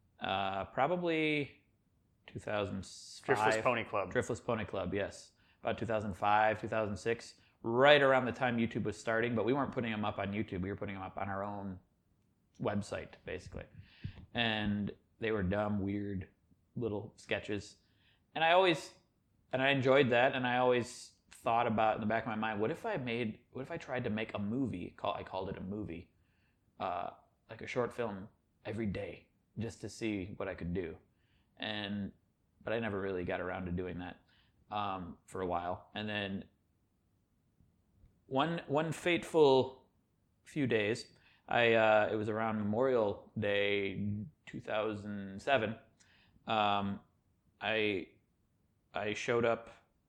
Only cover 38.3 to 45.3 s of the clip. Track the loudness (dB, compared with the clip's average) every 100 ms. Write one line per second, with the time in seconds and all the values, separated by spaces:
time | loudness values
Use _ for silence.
38.3 | 0 0 -2 -2 0 0 -2 0 0 2
39.3 | 8 8 8 4 -4 _ _ _ _ _
40.3 | _ -8 -2 2 2 2 -2 -6 _ _
41.3 | _ -2 2 4 6 8 6 4 0 0
42.3 | -2 -2 0 0 2 4 4 2 0 -8
43.3 | -4 0 2 2 2 0 -2 -4 -4 -8
44.3 | -14 -14 -12 -4 -2 -2 -4 -8 -8 -10